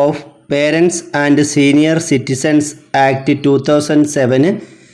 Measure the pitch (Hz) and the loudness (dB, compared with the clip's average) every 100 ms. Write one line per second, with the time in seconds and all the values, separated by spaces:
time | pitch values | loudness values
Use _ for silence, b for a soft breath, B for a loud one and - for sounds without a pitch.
0 | 143 147 - _ - 143 151 160 175 170 | 0 -2 -12 _ -6 -2 0 2 0 -2
1 | - 147 143 143 147 147 139 147 156 160 | -6 -2 2 2 0 2 2 4 2 0
2 | 165 135 113 131 156 151 147 - - 135 | 0 -2 -2 -4 0 0 -2 -10 -6 0
3 | 139 135 147 143 143 139 139 151 - 151 | 0 0 -2 0 0 0 2 0 2 0
4 | 147 143 123 131 165 220 B B B | 0 0 0 2 0 -2 B B B